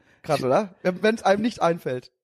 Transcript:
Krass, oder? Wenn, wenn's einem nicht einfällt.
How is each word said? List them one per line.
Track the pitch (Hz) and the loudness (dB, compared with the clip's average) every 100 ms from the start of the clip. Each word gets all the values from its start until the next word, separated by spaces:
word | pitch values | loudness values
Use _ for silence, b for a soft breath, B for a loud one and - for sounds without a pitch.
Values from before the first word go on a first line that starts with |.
| b b | b b
Krass, | - 139 | -4 -2
oder? | 131 160 196 - | 2 0 0 -4
Wenn, | 185 180 | -4 0
wenn's | 214 226 | 0 2
einem | 196 202 | 0 2
nicht | 233 - | 0 0
einfällt. | 170 170 147 127 - _ | 0 0 -4 -8 -10 _